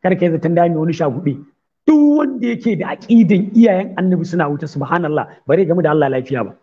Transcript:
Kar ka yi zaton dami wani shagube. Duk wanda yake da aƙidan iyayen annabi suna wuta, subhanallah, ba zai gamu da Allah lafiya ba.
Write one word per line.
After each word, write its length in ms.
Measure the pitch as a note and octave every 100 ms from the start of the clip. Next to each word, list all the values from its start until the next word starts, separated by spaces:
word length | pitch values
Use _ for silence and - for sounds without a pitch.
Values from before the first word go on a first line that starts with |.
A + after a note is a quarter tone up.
Kar 120 | F#3
ka 100 | F#3 F3
yi 40 |
zaton 240 | D#3+ D#3+
dami 220 | E3+ F3 D#3+
wani 140 | D#3+
shagube. 500 | D#3+ D3+ A#2+ D3 C3 - _ _ _ -
Duk 320 | D4+ D4 D4
wanda 280 | C#4+ C4 A#3+
yake 320 | A#3+ A#3 F#3
da 160 | -
aƙidan 560 | - - A#3 F#3+ F#3 G3+ A#3
iyayen 380 | A3+ F#3 G3 -
annabi 260 | F#3 F3+
suna 220 | E3 E3+ D3
wuta, 220 | D3 D#3
subhanallah, 560 | C#3+ C#3 E3+ E3 D3+ A2 - -
ba 100 | E3
zai 80 | F3+
gamu 160 | F3
da 80 | D#3
Allah 160 | D3+ C#3+
lafiya 340 | C3 B2+ C3 G2
ba. 80 | -